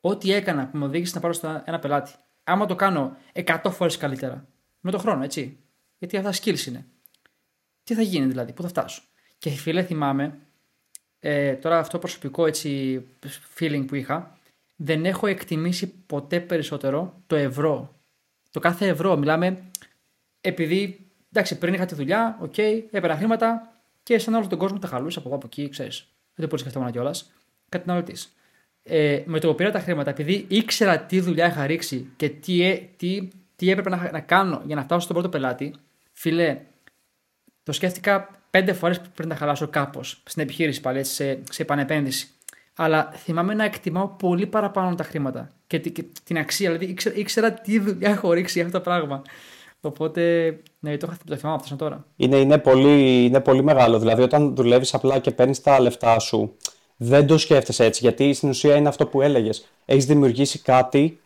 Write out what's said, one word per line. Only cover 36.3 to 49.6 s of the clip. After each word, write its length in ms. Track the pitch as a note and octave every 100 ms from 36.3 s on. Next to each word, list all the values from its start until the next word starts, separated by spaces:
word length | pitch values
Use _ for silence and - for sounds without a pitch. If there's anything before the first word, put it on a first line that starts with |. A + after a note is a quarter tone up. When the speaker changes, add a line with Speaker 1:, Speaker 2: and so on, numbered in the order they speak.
| E3 E3 - - _ _ _ _ _ _ _ _ _
Speaker 1:
το 80 | -
σκέφτηκα 580 | D3 F#3 F3+ - G3 G3 - _
πέντε 240 | F#3+ F#3+
φορές 260 | F#3 F3 F3 - -
πριν 140 | D#3+
τα 60 | D#3
χαλάσω 320 | D3 C#3+ D3+
κάπως, 540 | D3+ C#3 C#3 C#3 - -
στην 160 | -
επιχείρηση 400 | C#3 B2 D#3+ C3
πάλι, 180 | B2+ C3
έτσι, 140 | C3+
σε, 260 | - C#3 C3+ -
σε 120 | -
επανεπένδυση. 680 | D#3 C#3+ C#3 D#3 C#3 C3 - _ - _ _ -
Αλλά 360 | D#3+ D#3 D3+ -
θυμάμαι 380 | - E3 F3+
να 100 | G#3+
εκτιμάω 440 | G#3+ G#3 - F3 F#3+
πολύ 400 | - F#3 F3 G3+
παραπάνω 480 | G#3+ G3+ G3 F#3 E3+
τα 80 |
χρήματα 460 | D#3 D#3+ C#3 B2 C3 _ _
και 120 | D#3+
τη-, 120 | E3+
και 120 | - E3 -
την 140 | _ E3
αξία. 340 | D3+ - G3
Δηλαδή, 200 | E3 F#3
ήξερα, 240 | F3+ - -
ήξερα 380 | G#3 - A3
τι 260 | A3 - A3
δουλειά 300 | G3 F3+ G3+
έχω 240 | G3+ F#3+
ρίξει 240 | E3+ F3+ F3
για 80 | E3+
αυτό 100 | F3+
το 60 |
πράγμα. 380 | F3+ F3 D3+ C#3 - - - -